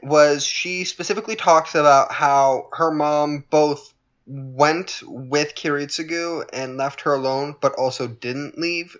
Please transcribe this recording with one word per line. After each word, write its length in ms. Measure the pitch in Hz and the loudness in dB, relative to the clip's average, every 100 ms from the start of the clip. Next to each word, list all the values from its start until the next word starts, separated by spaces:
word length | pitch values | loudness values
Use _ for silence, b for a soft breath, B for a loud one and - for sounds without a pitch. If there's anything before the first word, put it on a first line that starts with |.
was 420 | 139 151 147 143 139 | 2 4 6 4 -4
she 380 | - 175 180 180 | -6 -6 -6 -8
specifically 500 | - 175 202 214 220 | -8 -6 -6 -6 0
talks 380 | 185 208 208 165 | 4 4 4 4
about 360 | 147 139 - | 6 6 4
how 560 | - 147 139 135 131 - | 0 2 4 4 2 -4
her 180 | - 165 | -2 0
mom 540 | 151 147 147 147 147 - | 0 0 0 0 -4 0
both 440 | 151 151 143 - _ _ _ - | 2 2 0 -10 _ _ _ -16
went 760 | 135 135 127 151 165 - - - | -14 -8 2 2 2 -6 -12 -14
with 500 | 120 131 147 147 - | -14 -4 -2 -2 -4
Kiritsugu 880 | 160 143 143 - 160 170 170 160 - | -4 -4 -4 -8 -6 -6 -6 -8 -8
and 240 | 127 131 131 | -10 -8 -6
left 240 | 139 - | -6 -4
her 120 | 151 | -2
alone, 420 | 139 131 135 147 143 | 0 0 -2 -4 -2
but 120 | 139 - | -2 0
also 320 | 131 - 120 | -4 -4 -8
didn't 500 | 113 120 135 143 - | -8 -8 -8 -8 -6
leave 380 | 170 170 175 | -6 -6 -10